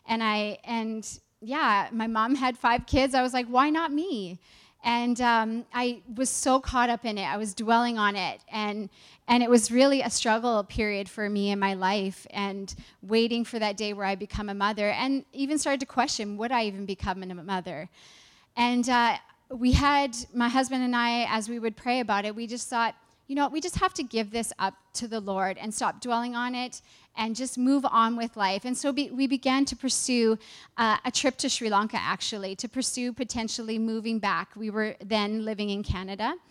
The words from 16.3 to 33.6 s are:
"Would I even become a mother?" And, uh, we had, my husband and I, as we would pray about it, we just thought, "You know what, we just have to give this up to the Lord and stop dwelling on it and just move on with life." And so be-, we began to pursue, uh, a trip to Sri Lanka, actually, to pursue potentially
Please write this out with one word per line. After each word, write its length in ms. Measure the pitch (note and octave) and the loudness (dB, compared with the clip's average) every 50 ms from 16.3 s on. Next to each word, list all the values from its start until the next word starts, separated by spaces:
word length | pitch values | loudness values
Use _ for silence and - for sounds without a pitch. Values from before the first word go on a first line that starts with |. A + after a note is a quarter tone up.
| G#3 | -6
"Would 140 | G#3 A3+ A#3+ | -4 -4 0
I 140 | C4 A#3+ A3 | 0 0 0
even 200 | G#3 F#3+ G3 G3+ | -2 -4 -6 -6
become 380 | F#3+ F#3+ - - G3+ F#3 F#3+ F#3+ | -6 -6 -4 -4 -4 -4 -4 -6
a 100 | F#3 F3+ | -10 -10
mother?" 560 | F3+ D#3 G3 G3 F#3 E3+ F#3 D#3 D3 E3 - _ - - - - - - - _ _ _ _ - | -10 -8 -6 -4 -4 -4 -6 -8 -10 -10 -12 _ -20 -20 -20 -20 -20 -20 -20 _ _ _ _ -2
And, 320 | A#3 A#3+ A#3+ B3 B3 A#3 B3+ | 0 2 2 2 2 2 2
uh, 280 | B3 A#3+ A#3 A3+ G3+ - - - - _ _ - | 4 4 4 4 2 0 -4 -14 -20 _ _ -12
we 220 | C4 A3+ B3 B3 | -4 0 4 6
had, 460 | C4 C4 C#4+ C#4+ C#4+ C#4+ C#4+ C4 A3+ A#3 A#3+ - - | 6 6 6 4 4 4 2 0 -2 -8 -12 -6 -2
my 160 | B3 A#3+ A#3+ | 0 0 2
husband 340 | A#3+ C4 C4 B3 C4 B3+ B3+ | 2 2 0 0 0 -2 0
and 120 | B3 B3 | 0 0
I, 300 | A#3+ A#3+ A#3 A#3 A#3+ A#3 - | 2 2 2 0 0 0 0
as 180 | - A3 G3+ | -2 -2 -2
we 120 | A3+ A#3+ A#3 | -4 -6 -4
would 180 | A3 A3+ G#3+ | -4 -4 -4
pray 240 | - - B3 B3 B3+ | -4 -2 -2 0 0
about 240 | A#3+ G3+ G#3 G3+ G3+ | 0 0 0 0 0
it, 100 | G#3+ G#3 | -2 -6
we 100 | A3+ A#3 | -6 -8
just 220 | G#3 A#3+ A#3+ - | -8 -8 -8 -6
thought, 260 | - B3+ A#3 A#3 A3+ - _ _ _ _ _ _ | -4 -2 0 0 0 -2 _ _ _ _ _ _
"You 80 | - C#4 | -4 0
know 80 | C#4+ C#4+ | 0 0
what, 100 | B3+ C#4 | 0 0
we 80 | D#4+ | -2
just 160 | F4+ F4+ - | -4 -4 0
have 160 | - - F#4 - | 2 0 0 0
to 100 | - C#4 | -2 -6
give 280 | A3+ - A3 A3 G3+ | -4 -2 -2 -2 -2
this 200 | A3 A#3 A3 - - - | -2 -4 -4 -4 -4 -2
up 160 | F#3+ G3 - - _ _ - | -2 -2 -2 -6 _ _ -10
to 120 | - A#3+ | -8 -8
the 120 | A3 A3+ A3 | -6 -6 -6
Lord 380 | G3 G3 F#3+ F#3+ F#3+ F#3+ F#3 | -4 -4 -2 0 0 -2 -2
and 160 | - - A3 G#3 | -4 -8 -8 -4
stop 280 | - A#3 G3 - G#3 | -2 -2 -2 -2 -4
dwelling 340 | - B3 A#3 A#3 A#3+ B3 A#3+ | -4 -2 -2 0 -2 -2 -4
on 180 | A#3+ B3 B3 B3+ | -4 -4 -4 -4
it 280 | B3 B3 B3+ - - - _ - - _ _ _ | -6 -6 -8 -10 -14 -20 _ -20 -20 _ _ _
and 180 | - A3 A3+ A3 | -4 -4 -4 -2
just 240 | A3+ C4 B3 - | -4 -6 -6 -2
move 280 | B3+ B3 C4 C#4 C#4 B3+ | 0 4 4 4 4 4
on 320 | - - A3+ A3+ A3+ A#3+ | 4 4 4 4 4 2
with 180 | A#3 A#3 A3+ - | 0 -4 -6 -2
life." 300 | A3 G3+ F#3 G3 G3 - | 0 0 0 0 0 -2
And 120 | B3+ B3+ | -4 -4
so 140 | - - C#4+ | -2 -2 0
be-, 200 | B3+ B3 C#4 - | 0 0 -2 -2
we 160 | B3+ B3 C4+ | 0 0 0
began 360 | A#3+ C4+ B3+ - C4 B3+ C4+ C#4 | 2 2 2 2 2 4 4 2
to 100 | - B3 | 2 0
pursue, 640 | - - B3+ - - - - B3 A#3+ A3+ A3 A3 A3 - - - - - - _ | -2 -2 -2 0 0 0 2 4 4 4 4 4 2 -2 -10 -20 -20 -20 -8 _
uh, 200 | - A#3 A3 G#3+ - - | 0 2 2 2 2 0
a 60 | B3+ | -2
trip 260 | - - - C4 B3+ | -2 0 0 0 0
to 100 | - - | 0 -2
Sri 220 | B3+ - - A#3 A3 | -2 -2 -2 0 2
Lanka, 280 | G3+ G3+ G#3+ G#3+ - | 2 2 2 2 0
actually, 580 | - F#2+ C#3+ F#3+ - - - A3+ G3+ F#3+ F#3+ F#3+ | -2 0 -2 -2 -2 -4 -6 -6 -6 -6 -6 -6
to 100 | - - | -8 -8
pursue 460 | A3 - C4 B3 - - B3+ B3 B3 A3+ | -6 -4 -2 -2 -2 -2 -2 -4 -4 -2
potentially 640 | - B3+ - - A#3+ A3+ G#3+ - B3 | -4 -6 -4 -4 -4 -4 -4 -4 -6